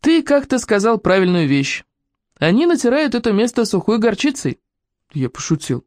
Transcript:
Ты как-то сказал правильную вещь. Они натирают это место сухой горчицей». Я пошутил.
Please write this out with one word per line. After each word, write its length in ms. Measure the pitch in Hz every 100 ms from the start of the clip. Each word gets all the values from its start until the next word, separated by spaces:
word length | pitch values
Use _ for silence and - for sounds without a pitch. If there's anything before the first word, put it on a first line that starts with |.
Ты 220 | 294 330
как-то 360 | 277 285 277 254
сказал 400 | - 208 214 226
правильную 480 | 170 190 180 180 151
вещь. 380 | 139 139 - - _ _ _ _ _
Они 260 | 156 208 339
натирают 480 | 320 240 269 302
это 180 | 240 233
место 320 | 202 233 - 226
сухой 320 | 190 - 226
горчицей». 600 | 226 202 285 - - - _ _ _ _ _
Я 160 | 151 127
пошутил. 560 | - - 156 - 123